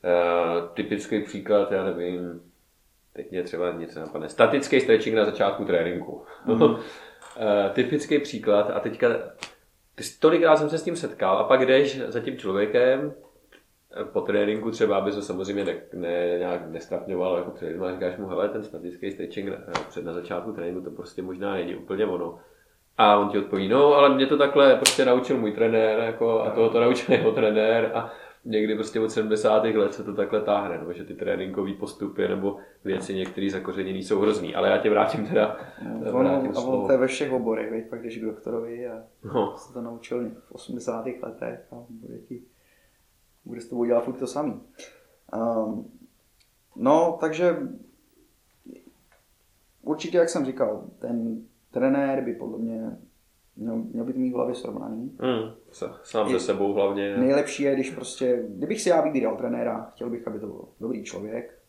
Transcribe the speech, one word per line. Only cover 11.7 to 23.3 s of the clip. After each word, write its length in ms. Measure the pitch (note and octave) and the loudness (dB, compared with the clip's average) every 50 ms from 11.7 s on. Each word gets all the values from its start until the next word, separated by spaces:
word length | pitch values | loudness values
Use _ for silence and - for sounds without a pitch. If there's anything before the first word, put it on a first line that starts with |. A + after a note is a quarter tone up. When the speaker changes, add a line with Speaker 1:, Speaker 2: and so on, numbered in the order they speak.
| C3 C3+ C#3+ C#3 - C3+ A#2+ - | 6 6 6 4 0 -4 -8 -6
Speaker 1:
za 120 | - A#2+ | -6 -6
tím 160 | A#2 - B2+ - | -6 -6 -8 -6
člověkem, 760 | - G2 F#2+ G2 G#2 G#2+ A2 B2 B2 B2+ C3+ C3+ D3 D3 D3 - - - _ _ _ _ _ - _ _ _ _ _ _ - - | -4 -2 0 0 0 2 4 4 4 4 4 2 -2 -6 -8 -12 -20 -20 _ _ _ _ _ -20 _ _ _ _ _ _ -10 -10
eh, 40 | G2 | -10
po 160 | - - G#2 | -4 -4 -4
tréninku 500 | - - G2 G#2 G2+ G#2 G#2+ A2 G#2+ A2+ | -2 2 2 2 2 2 0 -2 -2 -4
třeba, 260 | - - A2+ G2+ G2 | 0 0 2 4 4
aby 160 | F#2+ F#2+ G#2 | 2 2 0
se 100 | G2+ G#2 | -2 -4
samozřejmě 420 | G2 - F#2+ F#2 F#2+ G2+ G2+ G2+ G2 | -6 -6 -6 -6 -4 -4 -4 -2 -2
ne, 120 | - - - - - | -2 -4 -6 -10 -12
ne, 460 | - F2+ F2 E2+ F2 F2 F2 F2 F2 F2 | -10 -8 -4 -4 -2 0 0 0 0 0
nějak 320 | F2 F2+ F2+ E2+ E2+ D#2+ | -2 -2 -4 -4 -6 -10
nestrapňoval, 680 | D#2+ E2 - - G2 F2 - - F#2+ F2+ F2+ F#2 F2+ F2 | -12 -12 -8 -8 -8 -8 -6 -6 -4 -2 0 0 0 -2
jako 120 | F2 F2 | -2 -6
před 160 | - - - | -10 -8 -8
lidma, 260 | D#2 E2 F2+ F#2+ F#2 | -8 -6 -4 -4 -6
říkáš 240 | F#2 F2+ F#2 F2+ F2+ | -4 -4 -4 -4 -4
mu, 100 | - G2+ | -6 -8
"Hele, 220 | F#2+ F2+ E2+ G2 G#2 | -6 -2 -2 -2 -2
ten 140 | - A2 G2+ | -2 -6 -10
statický 460 | - - D#2+ E2+ F2+ F2 - - G2 | -10 -14 -12 -12 -12 -12 -8 -8 -10
stretching 380 | G2 - F2+ E2+ - G#2+ G2 G2 | -8 -8 -10 -8 -8 -8 -8 -8
na, 80 | - | -8
eh, 160 | - - F#2 E2+ - - - | -10 -10 -6 -6 -6 -6 -6
před, 160 | - F2 E2+ | -12 -10 -8
na 80 | E2+ | -8
začátku 400 | E2 F2 F2 - F#2+ F2 - A2+ | -8 -8 -8 -6 -6 -6 -6 -8
tréninku, 280 | G2 E2 E2+ F2 F2+ F#2 | -8 -6 -6 -6 -6 -6
to 100 | F#2 F2+ | -10 -10
prostě 320 | - - - - - - | -12 -12 -16 -12 -12 -10
možná 320 | F2+ F#2 F#2 F#2 G2+ G2+ G2 | -10 -10 -8 -6 -6 -4 -4
není 220 | F#2 E2+ F2 F2+ | -4 -4 -6 -8
úplně 300 | - - - F#2+ G2 G#2+ | -10 -8 -8 -2 -2 0
ono." 320 | G2 F2+ F2 E2+ E2+ - - - _ _ _ _ _ _ _ _ _ _ - | -2 0 -4 -4 -8 -8 -12 -20 _ _ _ _ _ _ _ _ _ _ 4
A 180 | A2 G#2 G#2 G#2 | 6 8 8 6
on 100 | G2+ | 6
ti 100 | G2+ | 2